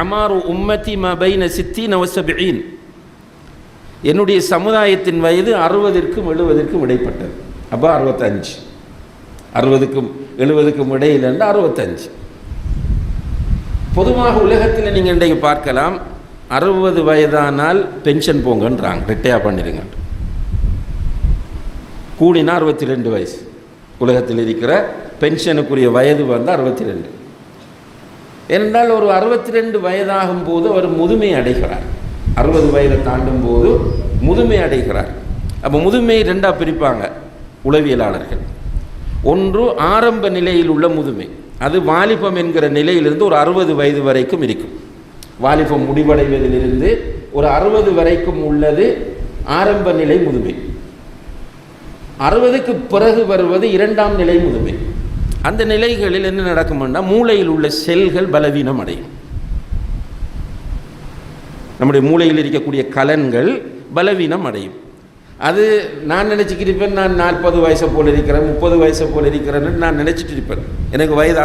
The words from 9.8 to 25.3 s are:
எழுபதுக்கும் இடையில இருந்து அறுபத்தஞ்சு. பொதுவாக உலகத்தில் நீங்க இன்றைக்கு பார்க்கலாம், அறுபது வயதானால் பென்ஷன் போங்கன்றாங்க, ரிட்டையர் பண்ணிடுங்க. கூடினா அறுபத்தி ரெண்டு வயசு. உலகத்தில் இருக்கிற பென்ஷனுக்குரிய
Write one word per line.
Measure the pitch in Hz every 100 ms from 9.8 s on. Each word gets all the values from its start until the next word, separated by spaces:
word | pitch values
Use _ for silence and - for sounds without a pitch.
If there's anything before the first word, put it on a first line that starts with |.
| 131 135 120 - - -
எழுபதுக்கும் | 139 151 147 143 131 135
இடையில | 147 143
இருந்து | 127 135 214
அறுபத்தஞ்சு. | 202 165 120 101 - - - - - - - - - - - - - - - - - - - - 175
பொதுவாக | 208 247 240 226 196
உலகத்தில் | 220 220 220 208 190
நீங்க | 180 175
இன்றைக்கு | 170 160 147
பார்க்கலாம், | 147 147 127 156 185 - - - - - 131
அறுபது | 185 185 190 170
வயதானால் | 156 156 151 151 143 139 151 190 185 -
பென்ஷன் | 151 143 170 143 127
போங்கன்றாங்க, | 110 110 127 95 87 -
ரிட்டையர் | 110 127 117 104
பண்ணிடுங்க. | 92 85 78 - - - - - - - - - - - - - - - - - - - - - - - -
கூடினா | 170 170 151 175
அறுபத்தி | 156 - 131
ரெண்டு | 131 117 107
வயசு. | 87 - - - - - - -
உலகத்தில் | 123 123 123 113 113
இருக்கிற | 110 120 185 - - - -
பென்ஷனுக்குரிய | 151